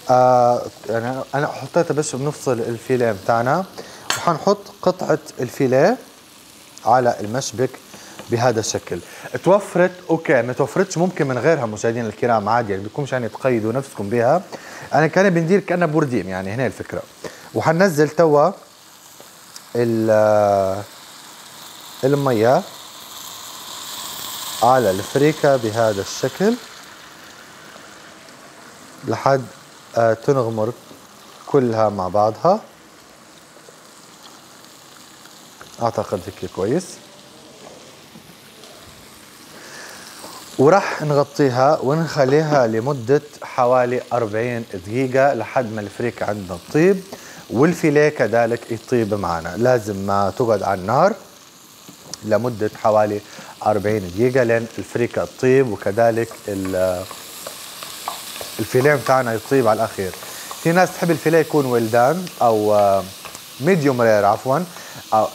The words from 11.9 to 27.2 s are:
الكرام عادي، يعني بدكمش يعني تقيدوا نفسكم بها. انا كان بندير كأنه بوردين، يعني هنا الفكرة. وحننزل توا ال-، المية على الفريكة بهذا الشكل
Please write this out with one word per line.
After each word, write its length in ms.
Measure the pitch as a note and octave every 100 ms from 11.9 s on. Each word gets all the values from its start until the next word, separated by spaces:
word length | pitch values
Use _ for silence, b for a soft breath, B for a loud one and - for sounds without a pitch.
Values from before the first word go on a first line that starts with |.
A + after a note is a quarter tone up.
| A#2 A2+
الكرام 400 | - B2 A2+ G2+
عادي، 240 | A#2+ A2
يعني 120 | F#2+
بدكمش 280 | G#2 - C3+
يعني 160 | B2+ A2+
تقيدوا 440 | - C3 A#2+ G#2+
نفسكم 360 | C3 C3+ - G2+
بها. 340 | A#2+ A#2 E3+ F#3 B B B B
انا 120 | C#3 D#3
كان 240 | F#3 G3
بندير 300 | E3+ D#3+ F#3+
كأنه 260 | - F3 E3
بوردين، 420 | D#3 D3 A#2+ F2+
يعني 260 | F#2 F#2+
هنا 120 | A2+ A#2
الفكرة. 360 | - - - - - - B B
وحننزل 540 | A2+ D3 E3 G3 D3 D3+
توا 420 | D3+ E3 D3 E3 - - - - - - - - - - - - A#2+
ال-، 1080 | A#2+ A2+ A2 G#2+ G#2+ G#2 G2+ G2 F#2+ G2 G2+ - - - - - - - - - - -
المية 580 | C3+ C#3+ C#3 A2+ A2+ D#3 - - - - - - - - - - - - - - - - - - - -
على 280 | A#2 C3 G#2
الفريكة 680 | F#2+ - C3+ D3+ D3 D3 C3+
بهذا 440 | A2+ A2+ A2 G2
الشكل 540 | F#2+ - C3 - G3+ B3 - - - - - -